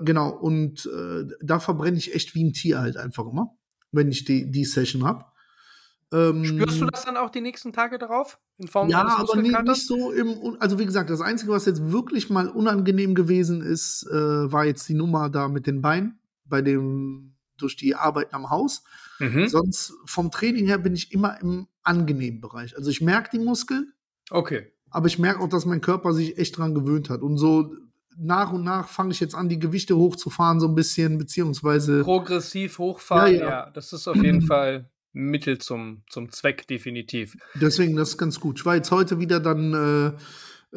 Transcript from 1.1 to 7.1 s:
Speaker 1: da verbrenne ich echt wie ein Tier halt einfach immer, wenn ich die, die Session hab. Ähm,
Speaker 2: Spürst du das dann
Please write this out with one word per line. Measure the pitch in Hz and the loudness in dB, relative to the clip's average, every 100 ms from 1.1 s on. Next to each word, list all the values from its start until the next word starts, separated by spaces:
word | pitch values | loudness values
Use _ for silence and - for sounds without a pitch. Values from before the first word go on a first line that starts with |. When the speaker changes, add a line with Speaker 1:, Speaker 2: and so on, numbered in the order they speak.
| 85 - - | -6 -8 -8
Speaker 1:
da | 151 165 | -2 -2
verbrenne | - 160 156 175 | 0 0 0 0
ich | - 190 | -2 -4
echt | - 165 | -4 0
wie | 160 | 0
ein | |
Tier | 160 170 139 | 0 0 0
halt | 123 131 | 0 -4
einfach | 123 - 113 | -8 -8 -6
immer, | 131 233 _ _ _ _ | -4 -4 _ _ _ _
wenn | 147 147 | 2 2
ich | 131 - | 0 0
die, | 135 131 | 0 0
die | 135 139 | -2 -2
Session | - 127 131 131 | 0 -2 0 -2
hab. | 240 - _ _ _ _ - _ _ - | -2 -8 _ _ _ _ -20 _ _ -4
Ähm, | 160 165 160 160 156 - | 2 4 2 0 0 0
Speaker 2:
Spürst | 160 | 0
du | 160 | -2
das | 262 | -2
dann | 262 | -6